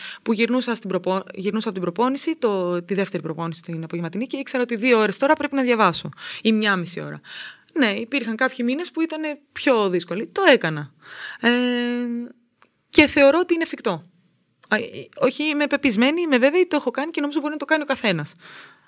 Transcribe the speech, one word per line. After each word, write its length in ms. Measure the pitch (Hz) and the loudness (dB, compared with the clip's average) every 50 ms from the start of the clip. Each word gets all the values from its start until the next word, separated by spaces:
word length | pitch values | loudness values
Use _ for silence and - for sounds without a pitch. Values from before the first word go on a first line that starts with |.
| - - - - | -16 -16 -16 -6
που 120 | - 220 226 | -4 -2 0
γυρνούσα 420 | 196 233 220 240 254 247 247 226 | 2 2 2 2 0 0 -2 -4
στην 140 | 220 - 190 | -4 -4 -4
προπο-, 340 | 185 180 180 185 185 190 190 - - | -4 -2 -2 -2 -2 -2 -4 -8 -10
γυρνούσα 360 | 196 180 208 214 220 214 226 | -6 -4 -4 -2 -2 -4 -4
από 100 | 185 190 | -6 -4
την 40 | 180 | -4
προπόνηση, 520 | 175 175 - 240 254 269 277 - 330 320 | -2 0 0 0 0 0 -2 -2 -2 -2
το... 480 | - - 220 202 190 180 175 175 175 175 | 0 0 0 0 0 0 -2 -2 -2 -4
τη 100 | 180 202 | -4 -2
δεύτερη 300 | 185 196 185 - 170 156 | -2 -2 -2 -4 -6 -6
προπόνηση, 380 | 160 160 160 165 165 160 - | -6 -6 -6 -6 -6 -6 -8
την 220 | - - 165 160 160 | -10 -8 -8 -8 -8
απογευματινή, 440 | 160 - 175 170 165 170 202 247 | -8 -6 -6 -6 -6 -6 -6 -6
και 100 | 247 - | -6 -6
ήξερα 260 | 269 269 - - 254 247 | -8 -6 -4 -2 -2 0
ότι 120 | 240 240 | 0 -2
δύο 240 | 202 220 262 240 220 | 0 2 4 4 4
ώρες 180 | 214 208 190 | 4 2 0
τώρα 160 | - 269 285 311 | 2 2 2 4
πρέπει 220 | 302 285 285 269 | 2 0 -2 0
να 60 | 277 | 0
διαβάσω 480 | 262 247 240 220 214 180 156 - - 151 - - - - - - | 2 2 4 4 4 2 2 0 -6 -10 -12 -12 -14 -14 -10 -2
ή 100 | - 226 | 0 2
μια 240 | 220 214 220 208 196 | 2 2 2 2 0
μισή 260 | 180 170 175 170 165 | 0 -2 -4 -8 -8
ώρα. 200 | 151 147 151 151 - - - - - - - - _ _ - | -8 -10 -10 -12 -14 -16 -16 -16 -16 -16 -18 -20 _ _ -2
Ναι, 180 | 330 254 214 | 0 2 2
υπήρχαν 440 | 196 214 233 220 294 277 233 226 220 | 0 -2 -4 -4 -4 -4 -4 -4 -2
κάποιοι 220 | 220 262 254 254 - 240 | 0 -2 -2 0 -2 -2
μήνες 280 | 240 262 302 359 - | -2 -2 -2 -4 -6
που 100 | - 330 | -4 -4
ήταν 200 | 320 320 311 311 311 302 294 294 _ _ | -4 -4 -4 -6 -6 -6 -8 -8 _ _
πιο 380 | - - - 294 254 220 208 190 | -12 -2 2 2 4 4 2 2
δύσκολοι. 380 | 180 175 170 - 170 202 233 | 0 -2 -2 -4 -6 -8 -8
Το 140 | - - 403 392 339 | -6 -2 2 6 6
έκανα. 420 | 262 - - 160 156 151 147 - _ _ - - - - - - - - | 6 6 4 0 -4 -4 -8 -10 _ _ -20 -20 -18 -16 -14 -14 -6 -2
Ε, 100 | - 233 240 247 247 247 247 240 240 240 240 240 240 240 240 240 240 240 - _ _ _ _ _ _ _ _ _ _ _ | 2 2 2 2 2 0 0 0 -2 -2 -2 -2 -4 -4 -6 -6 -8 -10 -14 _ _ _ _ _ _ _ _ _ _ _
και 180 | - 311 302 | 4 4 4
θεωρώ 320 | 269 - 302 277 277 294 339 | 6 6 6 8 8 8 6
ότι 140 | 359 - 339 | 2 0 0
είναι 100 | 330 320 | -2 -2
εφικτό. 400 | - - - - 220 175 151 - _ _ _ _ _ _ _ _ _ _ _ _ | -4 -6 -4 -4 -4 -4 -4 -6 _ _ _ _ _ _ _ _ _ _ _ _
Α, 80 | - 214 | -2 -2
ε, 60 | 214 233 - - - - - - - | -2 -2 -6 -12 -14 -16 -14 -2 0
όχι, 240 | - 269 262 - 302 | 2 2 2 0 -2
είμαι 240 | 311 294 294 294 | -2 0 0 0
πεπισμένη, 540 | 285 285 277 - 277 202 208 240 277 311 349 | 0 0 2 2 2 2 4 4 2 2 2
είμαι 160 | 349 320 269 | 2 2 4
βέβαιη, 300 | 233 240 285 302 370 359 | 4 4 4 4 4 2
το 80 | 359 320 | 2 0
έχω 160 | 294 - 254 | -2 -2 -2
κάνει 200 | - 262 285 339 | -4 -4 -4 -4
και 100 | 320 320 | -4 -2
νομίζω 180 | 294 294 285 311 | -2 -2 -2 -2
μπορεί 120 | 269 294 | -2 -2
να 60 | 311 | -4
το 80 | 302 285 | -4 -2
κάνει 160 | - 311 311 | 0 0 0
ο 40 | 285 | 0
καθένας. 480 | 285 269 - - 214 175 160 147 - - _ - - - - - - - _ _ | -2 -2 -2 0 0 0 -2 -4 -8 -12 _ -20 -20 -20 -20 -20 -20 -20 _ _